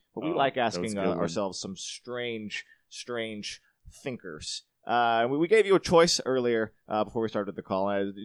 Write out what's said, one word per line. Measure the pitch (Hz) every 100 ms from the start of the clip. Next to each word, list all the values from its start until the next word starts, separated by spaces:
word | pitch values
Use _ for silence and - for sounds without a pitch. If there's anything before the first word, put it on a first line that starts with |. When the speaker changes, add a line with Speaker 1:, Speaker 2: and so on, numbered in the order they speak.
| _
Speaker 1:
But | -
we | 151
Speaker 2:
Oh, | 165
Speaker 1:
like | 135
Speaker 2:
that | 131 120
was | 90
a |
Speaker 1:
asking, | 90
Speaker 2:
good | 101 95
Speaker 1:
uh, |
Speaker 2:
one. | -
Speaker 1:
ourselves | 85 95 98 90
some | 104 90
strange, | - - 123 123 120 113 104 - - _ _
strange | - - 120 110 104 - - _ _ - -
thinkers. | 135 117 92 78 - - - _ -
Uh, | 120 120 113 120
we, | 143
we | 170
gave | 220 196
you |
a | 185
choice | - 165 170 - -
earlier, | 131 123 113 107 - -
uh, | 107
before | 104 117
we | 110
started | 107 101 85
the |
call. | - 95 98
Uh, | 101 101 98